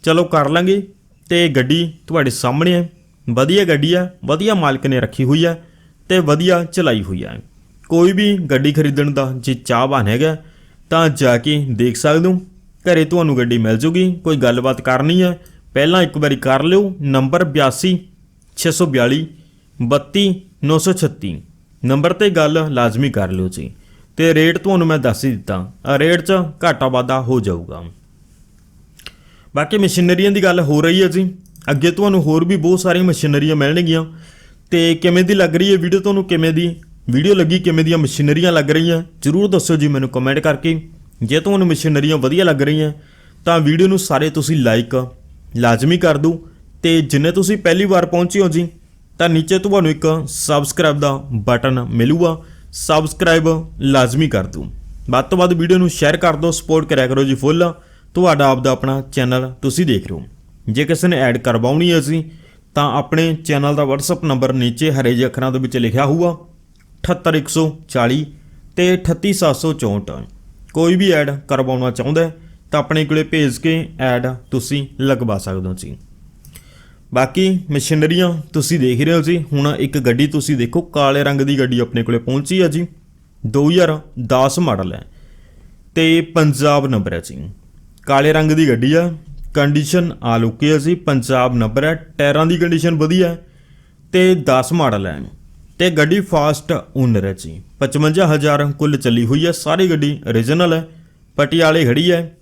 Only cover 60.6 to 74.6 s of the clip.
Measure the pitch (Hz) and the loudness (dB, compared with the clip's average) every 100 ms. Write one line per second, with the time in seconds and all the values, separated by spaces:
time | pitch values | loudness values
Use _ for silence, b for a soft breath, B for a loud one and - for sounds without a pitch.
60.6 | - 110 147 160 180 160 127 120 123 113 | -6 -2 -2 0 0 2 0 0 -2 0
61.6 | 120 151 175 165 135 160 160 B B B | 0 0 2 0 0 -6 -6 B B B
62.6 | _ - 143 147 143 160 165 160 160 143 | _ -4 -2 -2 -2 -2 0 -2 -4 -2
63.6 | 143 147 139 139 143 175 156 131 131 131 | 0 0 -2 -2 -4 -4 -2 -2 0 0
64.6 | 120 117 156 135 123 120 127 131 131 131 | -2 -2 -2 0 0 0 -2 -2 -4 -4
65.6 | 127 123 117 120 143 165 175 160 - - | -4 -2 -2 0 0 0 0 -4 -14 -20
66.6 | _ _ _ - - 180 170 160 - 160 | _ _ _ -14 -6 -2 0 -2 -2 -2
67.6 | 160 151 - 127 120 139 147 B B B | -2 -4 -6 -2 0 0 -4 B B B
68.6 | B - 180 180 180 165 202 196 160 135 | B -2 0 2 0 -2 -2 0 0 0
69.6 | 160 156 113 101 101 65 - - - - | -2 -2 -2 -4 -6 -14 -16 -20 -20 -20
70.6 | - 156 170 180 190 160 143 139 - 135 | -8 0 2 4 4 2 0 -4 -4 -2
71.6 | 131 127 127 120 143 160 165 160 B B | 0 -2 -2 -2 -2 0 -2 -6 B B
72.6 | - 196 - 156 151 156 156 160 143 117 | -4 -4 0 -2 0 -2 0 0 0 0
73.6 | 165 160 156 - 127 123 127 127 - 131 | -2 -2 -6 -4 -2 0 -2 -8 -6 -6